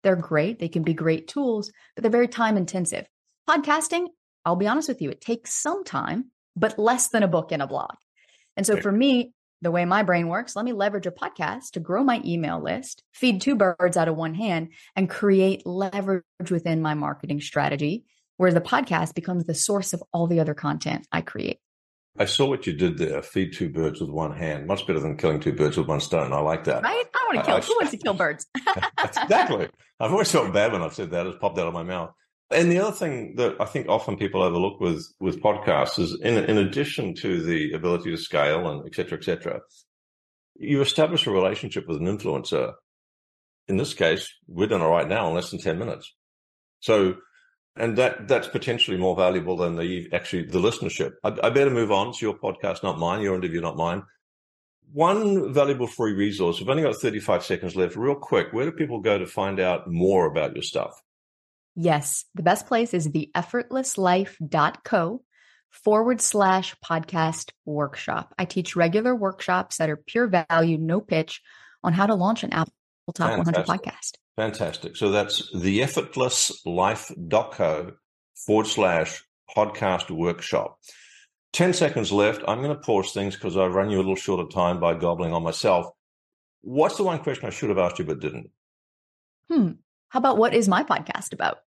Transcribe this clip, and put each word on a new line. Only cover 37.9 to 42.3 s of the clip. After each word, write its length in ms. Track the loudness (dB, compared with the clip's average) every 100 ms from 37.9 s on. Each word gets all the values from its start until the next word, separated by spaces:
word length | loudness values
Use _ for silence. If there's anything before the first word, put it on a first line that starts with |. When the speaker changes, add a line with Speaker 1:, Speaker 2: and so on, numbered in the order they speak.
| 0 -2
Speaker 2:
to 80 | -6
scale 520 | -2 2 2 2 -2
and 180 | -6 -8
et 80 |
cetera, 220 | -8 -6 -6
et 80 |
cetera, 340 | -4 -4 -4 -8 -12 _ _ _ _ _ _ _ _
you 240 | _ 0 2
establish 480 | 2 2 2 2 2
a 40 |
relationship 580 | 2 2 0 -6 -8 -6
with 80 | -2
an 80 |
influencer. 680 | -2 -2 -2